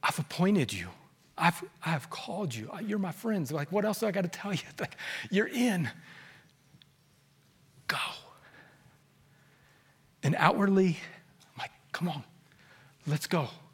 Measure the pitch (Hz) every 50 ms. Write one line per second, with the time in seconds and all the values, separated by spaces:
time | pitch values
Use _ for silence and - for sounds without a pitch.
0 | - - - - 147 - - - 175 190 208 190 135 98 104 95 87 90 - -
1 | - - _ _ _ _ _ - 165 170 175 - 359 381 - - - 160 165 143
2 | - - - - - - - 185 214 156 113 113 107 - - - 226 208 208 208
3 | 190 180 - - - 226 220 196 151 123 151 156 143 147 180 208 202 214 202 -
4 | 226 214 180 196 185 170 - - - 202 196 156 - - - - - - - -
5 | - - - - - - - 190 226 - - 247 240 247 202 180 151 107 - -
6 | - - - - - - - - _ _ _ _ _ _ _ - - _ _ _
7 | _ _ _ _ _ _ _ _ _ _ _ _ _ _ _ - _ - - -
8 | - - - - - - - - - - - - - - - _ _ - _ _
9 | _ _ _ _ _ _ _ _ _ _ _ _ _ _ _ _ _ _ _ _
10 | _ _ _ _ - 139 131 - 151 165 - - 196 196 196 190 190 185 160 -
11 | - - - - - - - _ - _ _ - - - - - _ _ - -
12 | 175 175 151 143 - - - - _ _ - - - - - - - - _ _
13 | - 147 147 147 - - - 170 143 - - - - -